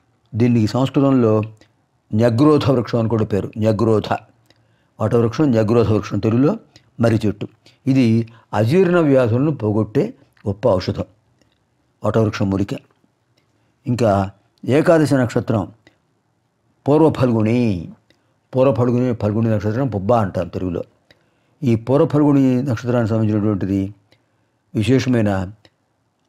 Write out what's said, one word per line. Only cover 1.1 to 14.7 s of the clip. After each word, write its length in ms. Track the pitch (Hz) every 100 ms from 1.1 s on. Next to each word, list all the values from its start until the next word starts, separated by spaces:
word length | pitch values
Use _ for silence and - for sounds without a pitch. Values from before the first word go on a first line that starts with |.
| 131 113 107 110 - _ _ _ _ _
న్యగ్రోధ 560 | 107 120 113 151 147 -
వృక్షం 280 | 127 110 120
అని 100 | 113
కూడా 160 | 113
పేరు, 280 | 107 98 - 113
న్యగ్రోధ 600 | 110 104 113 107 - - - _ _ _ _ _ _ _
వటవృక్షం, 440 | 107 117 117 113
న్యగ్రోధ 480 | 151 113 107 117 107
వృక్షం 260 | 107 - 104
తెలుగులో 380 | 110 117 147 220 - _ _ -
మర్రి 200 | 117 110 107
చెట్టు. 220 | - - - _ _ 127
ఇది 420 | 135 117 113 113 - _
అజీర్ణ 460 | 104 113 175 185 180
వ్యాధులను 540 | 156 131 123 120 151
పోగొట్టే 600 | 143 107 104 107 139 214 - _ _ -
గొప్ప 200 | 98 123
ఔషధం 360 | 92 - 95 - _ _ _ _ _ _ _ _ _
వటవృక్షం 460 | 107 107 110 - 98
మూలిక. 180 | 98 98 - - _ _ _ _ _ _ _ _ _ -
ఇంకా 440 | 120 113 98 95 - _ _
ఏకాదశి 500 | -